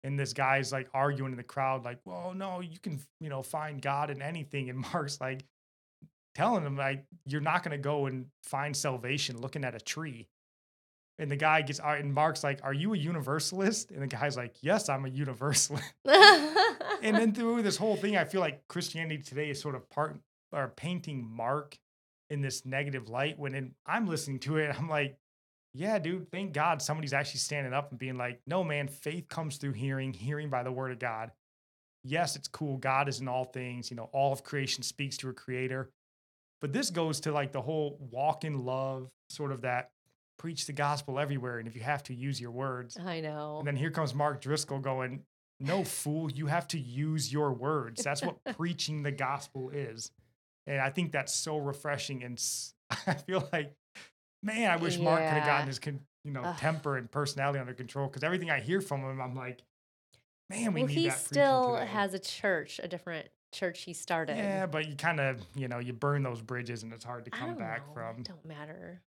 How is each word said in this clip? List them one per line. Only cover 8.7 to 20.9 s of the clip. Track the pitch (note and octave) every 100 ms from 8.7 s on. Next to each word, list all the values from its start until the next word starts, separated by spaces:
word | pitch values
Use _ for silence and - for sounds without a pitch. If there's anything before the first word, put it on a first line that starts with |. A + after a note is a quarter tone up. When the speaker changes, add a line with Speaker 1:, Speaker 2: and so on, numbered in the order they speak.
| C#3+
Speaker 1:
salvation | D3 B2+ B2 C#3+ C#3 A#2+
looking | B2+ D3+ C3
at |
a | A2+
tree." | - - D#3+ A#2 G#2+ _ _ _ _ _ _ _ _ -
And | D3+
the | C#3
guy | D#3 D#3
gets, | C#3+ C#3+
uh, | D3 D3
and | D3
Mark's | C#3 D#3 -
like, | C#3+ C#3
"Are | C3+ C#3
you | F#3+
a | G#3
universalist?" | D3+ E3+ C3 D3+ - F#3 G3 G#3+ -
And | C#3
the | C#3
guy's | A#2 D3 B2
like, | A#2+ -
"Yes, | D3 G#3 -
I'm | C3+ C3+
a |
universalist." | C3 C#3 A#2 C#3+ C#3 - C#3+ - - C4+
Speaker 2:
<laughs> | D#4+ G#4 F4 D4+ E4 A4 - - G#4
Speaker 1:
And | A3+ A3
then | A3+
through | A3 A#3 A#3
this | G#3 -
whole | A3 G3+
thing, | G#3 G3
I |
feel | D3+ F#3+
like | D#3+ C#3+ -
Christianity | F3 - D#3+ E3 D3+
Today | C#3+ C#3 D3+
is | C#3+
sort | D3+ C3+
of | -
part, | - D#3 D3 _ _ _
or | - B2+
painting | - D#3+